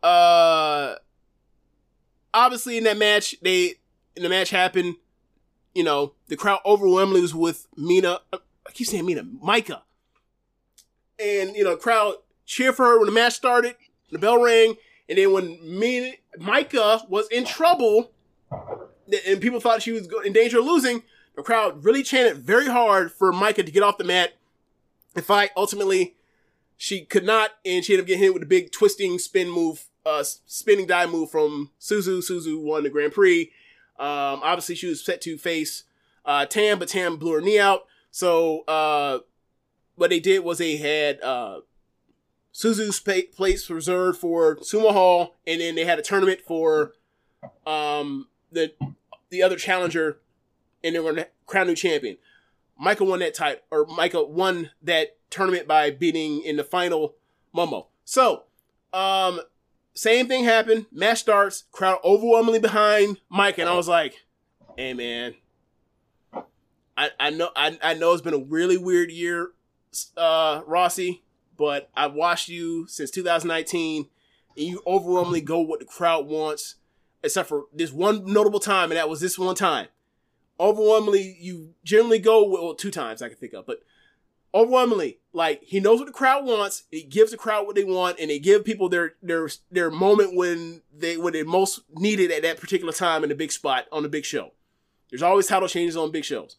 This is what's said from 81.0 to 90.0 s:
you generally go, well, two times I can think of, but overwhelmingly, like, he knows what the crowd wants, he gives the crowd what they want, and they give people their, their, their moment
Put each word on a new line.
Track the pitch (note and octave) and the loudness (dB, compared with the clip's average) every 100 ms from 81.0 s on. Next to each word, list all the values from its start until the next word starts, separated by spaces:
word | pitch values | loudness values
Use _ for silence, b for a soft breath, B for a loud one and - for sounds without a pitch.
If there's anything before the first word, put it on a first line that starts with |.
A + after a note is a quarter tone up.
| G#3+ G3+ F#3+ F3+ | 4 0 0 -12
you | F3 F3 D#3+ _ | -14 -14 -18 _
generally | D#3+ G#3 A#3 A3 | 0 2 4 2
go, | G3+ A3 G#3 | 4 4 4
well, | F#3 E3+ | 0 -4
two | D#3 G3+ | -8 -10
times | F3 A#2+ A2 | -8 -10 -10
I | A#2+ | -14
can | A2+ | -14
think | A#2+ | -18
of, | G2+ F#2 | -18 -12
but | A#2 _ _ _ _ _ _ _ | -14 _ _ _ _ _ _ _
overwhelmingly, | G3 A#3 B3+ A#3+ G#3+ D3 - _ | 2 4 4 2 0 -4 -8 _
like, | E3+ D#3+ D3 | -4 -2 -2
he | _ G3 | _ -2
knows | G3+ A#3 | 4 2
what | C#4+ | 2
the | |
crowd | - C4 C#4 | -2 0 0
wants, | C4+ A3 G3+ - _ | 0 -2 -2 -6 _
he | D#3+ | -14
gives | C#3+ D#3 A3 | -6 2 2
the | A3+ | 2
crowd | A3 G#3+ G3+ | -4 -4 -2
what | G3 | -4
they | |
want, | G3 F#3 F3+ E3+ | -2 -2 -2 -4
and | D#3 | -6
they | D3 | -4
give | D#3+ G3+ | 4 4
people | G#3 G3+ F#3 | 2 -4 -2
their, | F3 E3+ _ | 0 -2 _
their, | F3 E3 D#3 - _ | -6 -4 -4 -10 _
their | F3+ E3 | -4 -2
moment | D#3 | 0